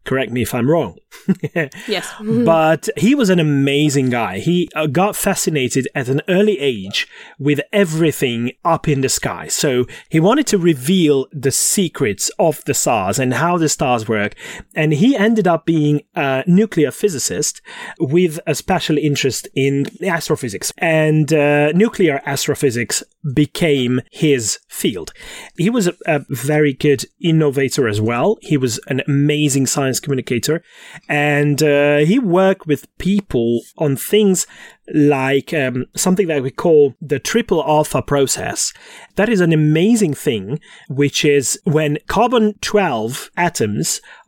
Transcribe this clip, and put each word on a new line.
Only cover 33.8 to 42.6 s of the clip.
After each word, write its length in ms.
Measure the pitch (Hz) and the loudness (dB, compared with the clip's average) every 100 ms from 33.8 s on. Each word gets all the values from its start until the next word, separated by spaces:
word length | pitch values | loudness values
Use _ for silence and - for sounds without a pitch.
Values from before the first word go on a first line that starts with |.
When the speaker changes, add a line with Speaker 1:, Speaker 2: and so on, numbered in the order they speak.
| - 135 | -2 -2
Speaker 1:
things 500 | - 208 208 180 - - - - - | 0 2 4 2 -2 -12 -20 -20 -4
like, 600 | - 147 139 131 139 - | 2 2 2 0 0 -2
um, 320 | 165 131 123 127 - | -4 -2 -4 -6 -4
something 320 | - 185 190 | 0 0 0
that 160 | 147 | -2
we 80 | 131 | -4
call 440 | - 175 156 143 - | -2 4 6 6 2
the 180 | 147 143 | -6 -6
triple 440 | - 226 233 175 | -2 -2 0 0
alpha 380 | 147 151 151 135 | 2 0 0 -2
process. 720 | - 143 135 - - - - - - - - - | -2 0 0 -2 -6 -6 -6 -8 -20 -20 -10 -2
That 140 | 208 | 0
is 120 | 214 | 2
an 100 | 175 | 4
amazing 640 | 156 151 156 190 233 190 | 4 4 4 4 4 2
thing, 460 | 143 - 113 95 143 - - - | -2 -4 -4 -4 -8 -10 -20 -8
which 380 | 135 143 - 156 | -2 0 0 2
is 340 | 143 127 - - | 2 0 -4 0
when 320 | 151 156 147 - | 0 0 -2 -2
carbon 500 | - 240 240 214 208 | 0 2 2 2 0